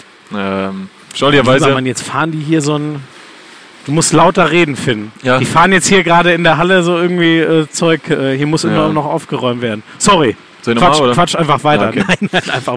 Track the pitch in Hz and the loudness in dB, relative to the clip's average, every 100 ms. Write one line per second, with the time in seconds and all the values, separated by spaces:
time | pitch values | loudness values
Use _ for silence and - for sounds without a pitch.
0 | - - - 104 98 98 95 95 95 - | -10 -20 -14 -8 -6 -4 -6 -8 -14 -18
1 | - - 135 143 123 135 139 131 127 117 | -16 -4 0 2 2 2 2 0 -2 -6
2 | - 135 160 156 147 160 143 151 151 147 | -8 -6 -4 -6 -2 -2 0 -4 -4 -10
3 | 131 - - - - - - - - 156 | -14 -20 -20 -20 -20 -20 -20 -18 -4 -2
4 | 139 151 170 190 160 165 160 127 - 107 | 2 4 4 2 2 2 0 -2 -4 -4
5 | 107 - 127 127 123 160 180 185 - 196 | -8 -8 -2 0 0 2 2 2 2 2
6 | 170 170 175 170 170 147 175 185 170 175 | 2 2 2 0 0 0 2 2 2 0
7 | 175 180 170 165 160 160 151 - 170 160 | 0 0 2 2 2 0 0 -2 0 0
8 | - 156 135 135 147 156 170 160 156 156 | -2 -2 -2 -2 -2 -2 0 0 0 -2
9 | 147 156 - 135 123 120 120 107 - - | -2 -6 -6 -4 -4 -2 -4 -6 -10 -4
10 | - 185 127 98 - - - 117 143 151 | 2 4 2 0 -10 -10 -4 2 4 4
11 | 127 123 175 170 151 139 147 156 110 208 | 2 2 0 0 0 0 2 0 0 -2
12 | 196 180 202 180 - 135 131 | -2 -2 -2 -4 -4 -6 -6